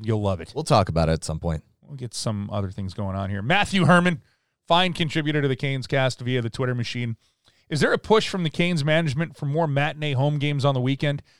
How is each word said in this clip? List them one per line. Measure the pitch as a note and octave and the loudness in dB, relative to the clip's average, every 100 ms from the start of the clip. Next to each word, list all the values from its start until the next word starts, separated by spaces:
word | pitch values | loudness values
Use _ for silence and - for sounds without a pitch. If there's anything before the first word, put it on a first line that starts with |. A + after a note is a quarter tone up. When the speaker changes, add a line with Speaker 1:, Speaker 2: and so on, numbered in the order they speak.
Speaker 1:
you'll | A#2 A2 | -2 0
love | G2+ F#2 | 0 -2
it. | D#2+ | -4
Speaker 2:
We'll | - | -8
talk | D#3+ B2 F#2 | 2 4 4
about | D#2+ D#2+ | 2 2
it | |
at | D#2+ | 2
some | - D#2+ | -2 -4
point. | E2+ D#2 - _ | -4 -4 -8 _
Speaker 1:
We'll | - C#3 | -18 -12
get | B2 | -12
some | - - G#2 G2+ | -6 -6 -4 -4
other | G#2 G2 | -6 -6
things | F#2 F#2+ | -6 -10
going | - G2+ F#2+ | -6 -6 -4
on | G2 | -4
here. | G2+ | -4
Matthew | A2 F#3 G3 F#3+ D#3 | 0 0 2 2 6
Herman, | F3 F3+ D#3+ - _ _ _ _ | 6 4 -2 -8 _ _ _ _
fine | E3+ F#3 | 2 2
contributor | D#3 E3 D#3+ D3 D3+ | 0 -2 -2 0 0
to | C#3+ | 0
the | C3 | 0
Canes | C#3+ C3+ B2 | -2 -4 -2
Cast | C#3 C3 - | 0 0 -2
via | B2 B2+ | -2 -2
the | A#2 | -2
Twitter | - B2+ | -4 -2
machine. | B2 A#2 A#2+ A#2+ A2+ _ _ _ _ _ | -2 -4 -4 -6 -6 _ _ _ _ _
Is | D3+ | 0
there | B3+ | 2
a | - | 2
push | - G#3+ - | 2 2 2
from | G3 | -2
the | E3 | -4
Canes | - F3 F3 | 0 0 0
management | C#3+ D#3 E3 B2+ E3 - | 2 2 2 0 -4 -4
for | C#3+ | -4
more | D3 E3 | 0 0
matinee | C#3 D3 D3+ D3+ | 0 0 -2 -2
home | C3 C#3+ D3 | 0 2 2
games | C#3+ C#3+ | 0 2
on | C#3+ | 2
the | C3+ | 2
weekend? | B2 C#3 D3+ C#3+ - _ | 0 0 -2 -4 -8 _